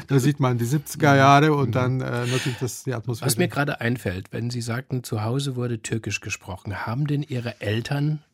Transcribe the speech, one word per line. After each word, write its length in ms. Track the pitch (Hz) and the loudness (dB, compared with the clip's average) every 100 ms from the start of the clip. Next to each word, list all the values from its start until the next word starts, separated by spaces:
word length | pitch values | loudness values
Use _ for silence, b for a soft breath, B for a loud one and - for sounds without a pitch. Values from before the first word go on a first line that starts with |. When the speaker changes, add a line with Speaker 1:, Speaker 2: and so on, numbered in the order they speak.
| - | 0
Speaker 1:
Da 120 | 139 | 2
sieht 200 | 139 143 | 2 2
man 200 | 127 120 | 2 2
die 80 | 120 | 0
siebziger 460 | 151 - 139 147 | -2 -4 2 4
Speaker 2:
Mhm. 60 | 139 | 8
Speaker 1:
Jahre 360 | 135 139 156 | 8 8 6
und 140 | 143 127 | 4 2
Speaker 2:
Mhm. 40 | |
Speaker 1:
dann, 280 | 131 127 131 | 0 0 0
äh, 240 | 131 123 120 | -2 -2 -2
natürlich 320 | 127 139 117 | -2 -2 -4
das, 240 | 123 - | -6 -6
die 80 | 139 | -8
Atmosphäre. 340 | 117 120 117 127 | -6 -6 -4 -2
Speaker 2:
Was 120 | 117 | 0
mir 100 | - | 0
gerade 320 | - 147 - | 0 -2 0
einfällt, 540 | 117 123 - 87 - | 0 0 -2 -4 -6
wenn 160 | 117 120 | -6 -4
Sie 100 | 123 | -4
sagten, 420 | 117 117 - 127 | -4 -6 -4 -6
zu 200 | - 107 | -4 -4
Hause 320 | 110 135 139 123 | -2 -2 -2 -4
wurde 240 | 120 113 | -4 -6
Türkisch 400 | - 113 107 - | -4 -6 -4 -6
gesprochen, 640 | 101 - 98 90 - 98 | -8 -10 -10 -12 -8 -6
haben 220 | 110 127 147 | -4 -2 -2
denn 160 | 143 | -2
Ihre 360 | 147 123 117 - | -4 -6 -6 -6
Eltern 560 | 104 110 - 143 147 151 - | -4 -2 -2 -2 -2 -2 -8